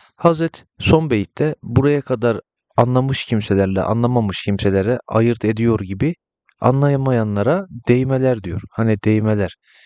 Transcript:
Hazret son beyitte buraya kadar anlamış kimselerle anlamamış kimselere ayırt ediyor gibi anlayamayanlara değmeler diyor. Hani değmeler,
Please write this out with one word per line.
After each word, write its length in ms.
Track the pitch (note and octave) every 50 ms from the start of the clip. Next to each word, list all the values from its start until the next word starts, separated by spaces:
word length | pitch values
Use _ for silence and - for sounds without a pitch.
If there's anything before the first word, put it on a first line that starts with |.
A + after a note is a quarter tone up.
| - _ _
Hazret 480 | - - E3+ E3 D#3 E3 E3 - - - _ _ -
son 320 | - - D#3+ D#3+ D#3+ D3
beyitte 440 | A#2+ G#2+ G2 - _ - C#3+ D#3 D3+ - -
buraya 380 | A2+ A#2 C3 C3+ C#3+ D3 C#3+
kadar 400 | - - C3 A2+ A#2 A#2+ A2 G#2 - _ _ _ _ _ _
anlamış 480 | - A#2 B2 B2+ B2+ C3 C3+ C3+ - -
kimselerle 580 | - B2 G#2+ G#2 - G2+ G2 G2 F#2+ F#2+ F#2+ -
anlamamış 640 | - A2 A#2 A#2 A#2+ B2 B2 A2+ G2+ F#2 - -
kimselere 540 | G#2 G2+ G2 - G2+ F#2+ G2 F#2+ G#2+ B2+ - - -
ayırt 360 | - A2+ A2+ A#2+ A#2+ A#2 -
ediyor 360 | G#2+ A2 A2 A#2 A#2 A2+ G#2
gibi 340 | G2+ F2+ G2 G2 B2+ D#3 F3 - _ _ _ _ _ _ _ _
anlayamayanlara 1080 | A2 A2+ C3 C3+ C#3+ C#3+ C#3+ C3+ C3+ C3+ B2+ A#2 A2 G#2+ G2+ G2+ G2+ A#2+ D#3 F#3+ G3 F#3 - A#2+ - -
değmeler 540 | A#2+ B2+ C3 C3 C3+ B2+ C3 C3 B2+ A2 F#2
diyor. 180 | F2+ E2 F#2+ - -
Hani 260 | - - A2+ A2+ A2 G#2 -
değmeler, 500 | G#2+ A2 A2 G#2+ A2 A2 G#2 G2 E2+ - - _ _ _ _ -